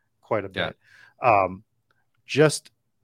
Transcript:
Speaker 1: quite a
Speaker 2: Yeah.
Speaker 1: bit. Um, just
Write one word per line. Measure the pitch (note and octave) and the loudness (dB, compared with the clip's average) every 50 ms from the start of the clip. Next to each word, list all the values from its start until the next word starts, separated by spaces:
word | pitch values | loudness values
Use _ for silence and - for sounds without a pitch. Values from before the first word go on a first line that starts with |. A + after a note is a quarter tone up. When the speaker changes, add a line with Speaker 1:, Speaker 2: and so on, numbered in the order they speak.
| _ _ _ _ | _ _ _ _
Speaker 1:
quite | _ _ A#2 G#2+ G2 | _ _ -6 -6 -6
a | F#2+ | -8
Speaker 2:
Yeah. | - G2 F2 E2 | -8 -6 -6 -6
Speaker 1:
bit. | - _ _ _ _ - - - _ _ | -8 _ _ _ _ -20 -20 -20 _ _
Um, | - B2 G#2+ G2+ F#2+ F2 F#2 G2 _ _ _ _ _ _ _ _ _ _ _ _ _ | 2 2 4 4 2 0 -4 -10 _ _ _ _ _ _ _ _ _ _ _ _ _
just | - - C3 D#3 D3+ - - - - _ _ _ _ _ _ | -6 0 2 2 2 2 -4 -12 -18 _ _ _ _ _ _